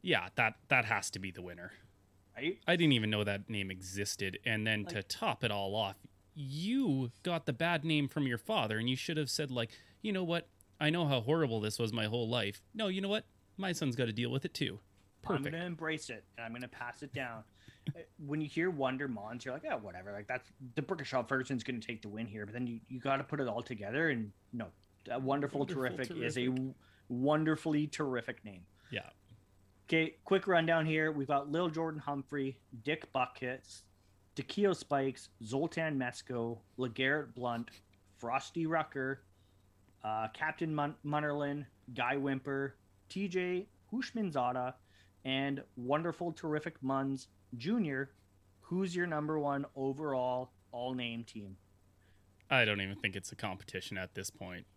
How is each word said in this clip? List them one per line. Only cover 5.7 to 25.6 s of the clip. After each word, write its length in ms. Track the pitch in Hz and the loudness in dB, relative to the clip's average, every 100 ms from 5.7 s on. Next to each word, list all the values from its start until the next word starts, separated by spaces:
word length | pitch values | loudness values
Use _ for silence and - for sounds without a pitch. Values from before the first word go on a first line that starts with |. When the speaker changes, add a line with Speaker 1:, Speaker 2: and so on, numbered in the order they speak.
Speaker 1:
off, 220 | 104 101 98 - - _ | 0 -2 -4 -18 -20 _
you 760 | 156 139 143 185 262 247 135 123 - | -10 -8 -4 0 2 4 2 0 -4
got 240 | - 170 - | -2 -2 -2
the 60 | |
bad 320 | 127 165 170 | 0 2 2
name 240 | 156 151 139 | 4 4 2
from 180 | - 135 | 2 2
your 120 | 120 | 0
father, 400 | - 214 110 110 | 0 2 2 2
and 100 | 117 | 2
you 60 | 131 | 0
should 200 | - 156 | 0 -2
have 140 | 139 | 0
said, 200 | - 147 | -2 -2
like, 200 | 123 117 - - - | -2 -2 -6 -20 -8
"You 100 | 220 | -2
know 100 | 190 | 0
what? 240 | 175 170 - _ - _ | 0 0 -2 _ -20 _
I 120 | 151 | 2
know 160 | 170 151 | 4 4
how 160 | 135 | 4
horrible 380 | 113 160 143 113 | 4 4 4 4
this 180 | 107 - | 2 2
was 140 | 113 | 0
my 100 | 113 | 2
whole 240 | 107 120 113 | 0 0 2
life. 320 | 120 101 101 - | 2 0 -4 -12
No, 140 | - 214 | -4 -2
you 120 | 190 | 0
know 80 | 196 | 0
what? 160 | 214 - _ _ - | 0 -2 _ _ -4
My 160 | 190 | -2
son's 240 | 170 143 120 | 2 0 2
gotta 160 | 120 | 0
deal 180 | 107 117 | 2 0
with 140 | 131 | 0
it 80 | - | -2
too." 260 | - - 104 _ _ _ _ | -2 -2 -2 _ _ _ _
Speaker 2:
I'm 140 | - 156 | -2 0
Speaker 1:
Perfect. 160 | 143 160 | 0 -4
Speaker 2:
gonna 80 | |
embrace 460 | 180 160 160 156 - | -6 -4 -2 -2 -4
it, 140 | 110 - - | -12 -12 -10
and 80 | |
I'm 80 | 117 | -8
gonna 160 | 117 123 | -8 -10
pass 340 | - 120 - | -8 -10 -8
it 100 | 143 | -8
down. 300 | 143 127 113 110 | -6 -6 -8 -14
<laughs> 40 | - - - - 143 | -20 -20 -10 -8 -8
Uh, 40 | - - 143 | -14 -14 -4
when 140 | 151 | -2
you 80 | 151 | -2
hear 200 | - 175 | 0 0
Wonder 380 | 156 131 131 139 | 2 0 0 -2
Mons, 380 | 107 104 120 | -4 -6 -8
you're 100 | 131 | -6
like, 80 | 135 311 | -6 -2
"Oh, 60 | 156 | -4
whatever. 320 | 104 90 98 | -4 -10 -10
Like, 140 | 101 104 | -10 -4
that's, 240 | 127 - - 131 | -4 -6 -16 -6
D'Brickashaw 540 | 135 135 175 139 131 117 | -4 -2 -4 0 0 2
Ferguson's 340 | 135 127 131 | 0 2 -2
gonna 160 | 113 123 | -2 -4
take 240 | - 113 | -4 -6
the 60 | 104 | -6
win 180 | 107 113 | -6 -6
here." 180 | 107 | -6
But 80 | 104 | -6
then 140 | 117 123 | -4 -4
you, 140 | 113 - | -4 -10
you 100 | 127 | -6
gotta 240 | 139 135 | 0 0
put 160 | 135 143 | 0 -2
it 80 | 127 | 0
all 160 | 110 | -2
together, 480 | - 113 101 131 165 | -4 -6 -4 2 2
and 220 | 123 104 - _ | 2 -2 -8 _
no, 140 | 120 98 - _ _ - | -8 -8 -10 _ _ -6
a 120 | 120 | -4
Wonderful 400 | 131 139 143 139 | 2 2 2 0